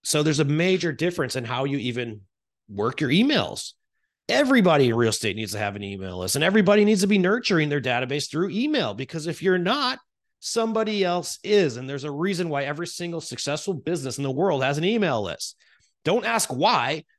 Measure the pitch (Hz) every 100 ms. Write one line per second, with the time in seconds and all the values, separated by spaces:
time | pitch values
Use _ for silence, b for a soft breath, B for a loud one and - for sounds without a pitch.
0 | - 151 151 151 143 151 180 185 170 143
1 | 170 170 127 135 113 127 143 139 123 120
2 | 120 104 95 _ _ _ _ 101 110 -
3 | 143 160 262 262 90 - - _ _ _
4 | _ _ - 254 277 262 185 151 127 113
5 | 117 - 110 98 107 104 104 101 101 98
6 | 95 90 92 139 165 214 196 208 208 214
7 | 190 202 180 226 233 175 151 143 127 123
8 | 127 143 - 156 190 196 285 302 131 101
9 | 135 165 160 - 180 185 175 277 254 -
10 | _ _ _ _ - 233 226 220 220 208
11 | 180 175 - - 202 208 165 117 131 139
12 | 147 143 185 180 175 143 139 147 170 -
13 | 175 170 - 123 - 147 - 165 - 175
14 | 131 120 139 131 190 147 131 143 180 226
15 | 185 120 95 - - - b b b _
16 | 151 220 214 233 - 127 190 170 120 156
17 | -